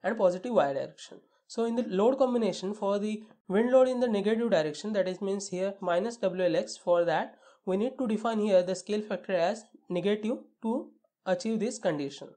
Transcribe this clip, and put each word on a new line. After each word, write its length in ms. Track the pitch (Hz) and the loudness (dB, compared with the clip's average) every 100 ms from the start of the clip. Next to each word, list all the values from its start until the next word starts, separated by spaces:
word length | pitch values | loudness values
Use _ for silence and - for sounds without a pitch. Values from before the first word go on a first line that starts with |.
and 120 | 185 220 | -4 2
positive 360 | 190 185 247 | 2 2 0
Y 200 | 220 143 | 2 2
direction. 460 | 139 135 - - - _ _ _ | 0 -6 -10 -20 -20 _ _ _
So 160 | - | -4
in 100 | 233 | -2
the 80 | 233 | -2
load 340 | 233 185 214 262 | -2 2 2 4
combination 560 | 262 240 214 175 185 | 2 2 0 -2 -6
for 260 | 208 196 202 | -4 -2 0
the 240 | 208 214 - - _ | -2 -6 -10 -20 _
wind 240 | 185 240 | 2 4
load 160 | 262 254 | 6 4
in 100 | 254 | 4
the 100 | 240 | 0
negative 420 | 208 196 226 233 | 2 0 0 2
direction, 420 | 190 156 151 208 | 2 2 -4 -4
that 160 | 208 185 | 0 0
is 120 | 185 | -2
means 280 | 196 196 196 | -4 -4 -4
here 260 | 180 190 196 | -4 -4 -4
minus 360 | 180 175 220 233 | 0 0 0 -2
W 260 | 190 180 | -4 0
L 120 | 180 160 | 0 0
X, 200 | - - | -2 -8
for 280 | - 175 | 0 2
that 300 | 170 160 - - - _ - | 4 0 -2 -10 -20 _ -4
we 100 | 190 | -2
need 220 | 233 - | -2 -2
to 80 | 254 | -2
define 320 | 220 233 220 | 0 0 0
here 240 | 214 185 | 4 4
the 140 | 175 185 | 4 -4
scale 260 | - 208 | -4 -6
factor 300 | 214 185 - | -4 -8 -2
as 320 | 185 170 226 - - _ | 0 0 -2 -10 -20 _
negative 500 | 175 180 214 214 285 - _ | -2 0 -2 -2 -4 -8 _
to 280 | 220 254 349 _ _ _ - | -4 -4 -6 _ _ _ -4
achieve 320 | 180 220 226 | -2 -2 -2
this 200 | 214 240 | -2 -2
condition. 500 | 185 151 139 - 139 | -2 -2 -4 -8 -16